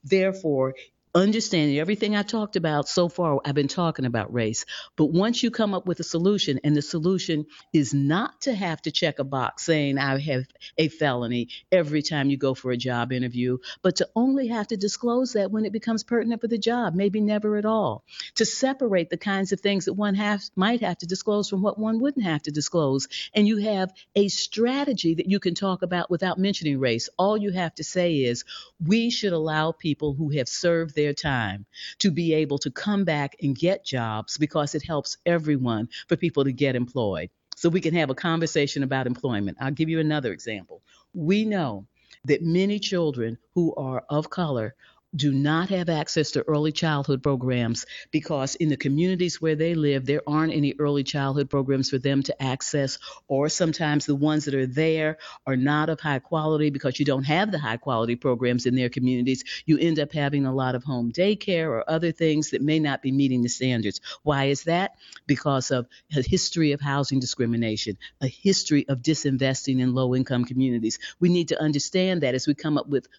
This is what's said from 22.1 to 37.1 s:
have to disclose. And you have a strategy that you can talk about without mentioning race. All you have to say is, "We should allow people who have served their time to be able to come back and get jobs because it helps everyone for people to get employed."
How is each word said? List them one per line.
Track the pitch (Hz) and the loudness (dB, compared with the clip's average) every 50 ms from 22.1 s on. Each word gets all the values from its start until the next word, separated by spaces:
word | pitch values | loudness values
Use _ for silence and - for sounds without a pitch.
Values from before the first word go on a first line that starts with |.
| 285 269 208 | 0 0 0
have | 170 160 143 - | 0 -2 -2 -4
to | 160 | -4
disclose. | 151 151 143 - - 170 151 135 135 139 - - - - - - - | -4 -4 -4 -2 0 2 2 2 2 0 -2 -4 -8 -10 -10 -4 2
And | 214 208 | 2 4
you | 208 226 208 | 4 4 2
have | 202 220 208 190 185 190 - - - _ - | 0 0 0 0 -2 -4 -6 -10 -20 _ 2
a | 208 202 196 | 2 2 2
strategy | - - - - - 208 233 240 262 277 285 285 240 - - 165 165 | 0 -2 -4 -4 -2 0 0 2 2 0 0 0 0 0 0 0 0
that | 156 - 185 | 0 0 0
you | 196 196 | 0 0
can | - 180 170 | 0 -2 -2
talk | - 202 196 185 175 185 | 0 0 -2 0 -2 -2
about | 175 180 175 165 - | -2 -2 -2 -2 -2
without | 175 165 190 185 165 185 | -2 -2 0 -2 0 0
mentioning | 190 202 196 - 165 151 139 131 | 0 0 0 0 0 -2 0 2
race. | 135 123 113 117 - - - - | 2 2 2 2 -2 -4 -2 0
All | 185 202 214 | 2 2 2
you | 214 208 202 | 2 0 -2
have | 180 185 175 160 - | -2 -2 -2 -4 -4
to | - 151 | -8 -10
say | - - 180 175 175 165 | -4 -2 0 2 2 2
is, | 139 131 120 120 120 - - - - - - _ - 170 | 2 2 2 0 -2 -6 -10 -16 -18 -18 -20 _ -6 0
"We | 156 208 233 233 240 | 2 4 4 4 2
should | 240 - 220 196 175 | 0 0 0 0 0
allow | 160 156 160 156 156 156 165 165 | 0 0 0 0 0 0 0 -2
people | - - 160 143 - 156 147 139 | -2 -2 -2 -2 0 0 -2 -2
who | 139 160 147 | -2 -2 0
have | 143 147 123 - | 0 -2 -2 -2
served | - - - 170 170 165 165 156 - 151 147 | -4 -2 2 2 2 2 0 -2 0 0 0
their | 147 143 | 0 0
time | - - 151 135 123 113 98 95 101 101 - _ - - - - - | -2 -2 0 0 0 0 -2 -4 -6 -10 -14 _ -16 -16 -16 -4 0
to | 196 202 147 | 2 2 2
be | 156 170 165 156 | 2 2 2 2
able | 156 156 139 143 139 | 2 2 2 0 -2
to | - 147 | -2 -4
come | - - - 208 208 202 196 | -6 -4 -2 -2 0 2 2
back | 170 156 147 143 139 - - 180 | 2 2 0 0 -2 -4 -2 -2
and | 139 131 113 | -2 0 0
get | 160 175 196 196 - | 0 0 0 0 -2
jobs | - 135 127 117 110 107 107 110 - - - | -4 -4 -4 -2 -2 -4 -4 -6 -6 -4 -2
because | 151 147 - 160 147 147 - | -2 0 0 0 -2 -2 -2
it | 151 - | -6 -6
helps | - 160 143 - - - - _ | -4 -4 -4 -4 -4 -8 -4 _
everyone | 170 170 170 156 151 147 131 127 120 113 107 113 - - - - | 0 0 2 2 0 0 2 2 0 0 0 -2 -4 -8 -12 -4
for | - 127 | -2 0
people | - 175 165 - 143 135 | 0 0 0 0 0 0
to | 139 127 | 0 0
get | 110 147 135 123 | 0 0 0 0
employed." | 123 123 120 - 131 113 101 | 0 -2 -4 -2 -2 -2 -2